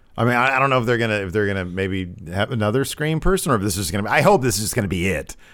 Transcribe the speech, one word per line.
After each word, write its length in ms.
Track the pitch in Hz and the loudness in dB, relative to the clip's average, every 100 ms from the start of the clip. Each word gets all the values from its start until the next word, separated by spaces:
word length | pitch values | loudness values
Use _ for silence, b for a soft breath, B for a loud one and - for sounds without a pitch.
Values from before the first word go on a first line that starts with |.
| _ - | _ -2
I 60 | |
mean, 100 | 117 | 2
I, 220 | 123 127 131 | 2 2 2
I 40 | |
don't 100 | 135 | 2
know 100 | 127 | 2
if 60 | 117 | 2
they're 120 | 117 | 0
gonna, 280 | 113 104 95 | 0 0 -2
if 80 | |
they're 140 | 104 101 | 0 0
gonna 180 | 98 90 | -2 -4
maybe 480 | 92 95 95 90 92 82 | -4 -2 -2 -6 -10 -8
have 200 | 92 107 | -4 -2
another 340 | 120 104 127 135 | 0 0 0 -2
Scream 340 | - 151 160 | -4 -4 0
person, 320 | - 190 165 | 2 2 2
or 40 | 113 | 0
if 60 | |
this 160 | 104 92 | 0 -2
is 140 | 90 | -2
gonna 120 | 104 | -2
be, 60 | 104 | 0
I 120 | 147 | 2
hope 200 | 180 196 | 4 4
this 140 | 127 98 | 2 0
is 60 | |
just 120 | 107 123 | -2 -2
gonna 120 | 98 | -2
be 200 | 90 92 | 0 -2
it. 260 | 76 - - b | -2 -6 -14 b